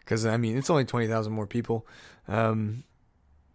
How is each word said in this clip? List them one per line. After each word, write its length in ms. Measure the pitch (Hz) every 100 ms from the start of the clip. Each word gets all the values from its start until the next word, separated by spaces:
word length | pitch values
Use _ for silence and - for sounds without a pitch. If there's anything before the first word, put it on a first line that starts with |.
| -
'Cause, 200 | 110 110
I 120 | 117
mean, 200 | 113 123
it's 120 | 135
only 160 | 156 120
twenty 220 | 120 110
thousand 260 | 113 107
more 140 | 110 101
people, 400 | 120 113 113 - - - - -
um, 560 | 104 113 110 107 117 - _ _ _ _ - _